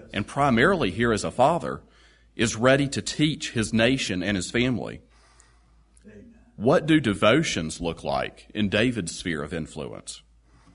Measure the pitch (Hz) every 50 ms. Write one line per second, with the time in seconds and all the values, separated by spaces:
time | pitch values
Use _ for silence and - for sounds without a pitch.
0 | - - - 98 104 - - 139 143 143 120 113 131 175 202 170 135 95 92 110
1 | 120 120 110 101 - 80 - - 123 147 175 165 - - - - - _ _ _
2 | _ _ _ _ _ _ _ - 107 117 98 107 117 127 135 139 143 135 - 113
3 | - - - - 151 156 147 - - - - 123 107 - - 110 113 120 135 131
4 | - - 101 90 90 98 104 92 85 - - 120 120 131 127 92 62 55 55 -
5 | - _ _ _ _ _ _ _ _ _ _ _ _ _ _ _ _ _ _ _
6 | _ - - - - - - - _ _ _ - 98 120 139 131 - 151 160 156
7 | 131 113 98 90 107 104 117 156 160 - - 98 82 78 - - 87 85 82 -
8 | - 73 69 67 62 52 - - - - - 104 107 95 101 104 113 131 120 110
9 | 87 80 - - - 92 80 73 71 78 87 82 78 - - 78 71 60 53 50
10 | - - - - - _ _ _ _ _ _ _ _ - -